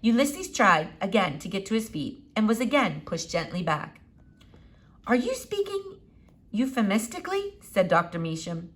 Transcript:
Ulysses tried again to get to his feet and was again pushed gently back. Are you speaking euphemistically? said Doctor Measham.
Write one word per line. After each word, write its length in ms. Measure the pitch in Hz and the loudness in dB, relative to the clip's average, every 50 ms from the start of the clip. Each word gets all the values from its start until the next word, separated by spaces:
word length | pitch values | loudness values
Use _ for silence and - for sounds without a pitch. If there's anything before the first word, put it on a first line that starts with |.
Ulysses 520 | - 226 226 233 277 285 285 - 381 - | 4 4 4 6 4 2 0 -4 -8 -8
tried 380 | - - 233 196 175 156 160 - - - | 0 4 6 6 6 6 4 -2 -6 -6
again 400 | - 202 180 220 190 156 143 147 | -6 0 2 2 2 2 -2 -6
to 80 | - 190 | -8 -6
get 180 | 175 196 196 | -6 -6 -4
to 80 | - 220 | -2 -2
his 140 | 226 220 - | -2 -2 -2
feet 340 | - 156 139 117 - - - - _ | -6 -6 -6 -6 -8 -12 -18 -8 _
and 100 | 214 214 | 0 2
was 140 | 214 226 220 | 2 2 2
again 420 | 262 226 285 285 247 185 151 151 - | 0 2 2 2 2 2 -2 -6 -8
pushed 260 | - - 165 - - | -6 -6 -6 -6 -2
gently 320 | - 170 160 156 160 180 | -2 -4 -2 -2 -4 -4
back. 380 | 180 160 156 151 - - - - - - _ - - - - _ - - - - - - - - _ - - - _ | -2 0 -2 -2 -2 -8 -14 -20 -20 -20 _ -20 -20 -20 -20 _ -20 -20 -20 -20 -20 -20 -20 -20 _ -20 -20 -18 _
Are 100 | - 233 | 2 2
you 180 | 254 247 440 523 | 2 2 0 -4
speaking 640 | 523 - - 427 403 403 - 403 392 392 392 381 - - - _ - - - _ _ _ - | -6 -6 -8 -4 -4 -2 -2 -2 -6 -8 -8 -16 -18 -20 -20 _ -20 -20 -20 _ _ _ -6
euphemistically? 1000 | - 208 254 262 262 254 220 196 190 226 220 - - 359 359 359 381 392 403 403 - - | -2 -2 0 0 2 0 2 2 2 0 0 -2 -10 -10 -8 -4 -4 -4 -4 -4 -10 -12
said 280 | - - - 202 185 175 | -20 -4 2 2 4 6
Doctor 300 | 170 165 175 170 - 175 | 4 4 4 2 -4 -4
Measham. 500 | 165 165 160 160 - 175 170 165 170 - - | -4 -4 -4 -6 -6 -8 -8 -8 -10 -12 -18